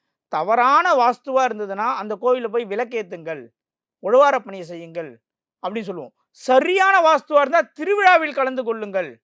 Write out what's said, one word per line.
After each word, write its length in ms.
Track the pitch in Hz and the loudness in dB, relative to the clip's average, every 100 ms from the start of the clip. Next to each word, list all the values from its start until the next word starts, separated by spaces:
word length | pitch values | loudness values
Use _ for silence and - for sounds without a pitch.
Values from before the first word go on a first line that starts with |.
| _ _ _ | _ _ _
தவறான 540 | 151 175 233 247 294 349 | -6 0 2 4 4 4
வாஸ்துவா 480 | 294 240 247 - 262 262 | 4 2 0 -2 0 0
இருந்ததுன்னா 420 | 214 202 196 226 | -2 -8 -6 -4
அந்த 200 | 262 208 196 | -6 -8 -4
கோவில 320 | 240 254 233 | 0 0 -2
போய் 140 | 233 220 | -4 -4
விளக்கேத்துங்கள், 720 | 202 240 233 180 180 160 151 113 _ _ _ _ _ | -6 -6 -8 -10 -12 -12 -12 -14 _ _ _ _ _
உழவார 320 | 185 247 285 269 | 0 4 4 2
பணியை 260 | 196 190 170 | -4 -14 -16
செய்யுங்கள் 440 | 170 165 165 156 113 _ _ _ _ | -16 -14 -12 -12 -16 _ _ _ _
அப்படின்னு 260 | 185 220 202 | -10 -8 -8
சொல்லுவோம். 240 | 180 123 _ _ _ | -10 -14 _ _ _
சரியான 540 | - 254 339 381 381 392 | 2 2 4 2 2 4
வாஸ்துவா 400 | 320 302 - 294 | 4 2 2 0
இருந்தா 160 | 277 339 269 - | 2 0 -2 -6
திருவிழாவில் 600 | 349 403 381 349 302 277 | -4 2 4 4 2 -4
கலந்து 260 | 262 262 | -4 -4
கொள்ளுங்கள், 460 | 226 226 208 190 160 113 | -6 -8 -6 -6 -6 -12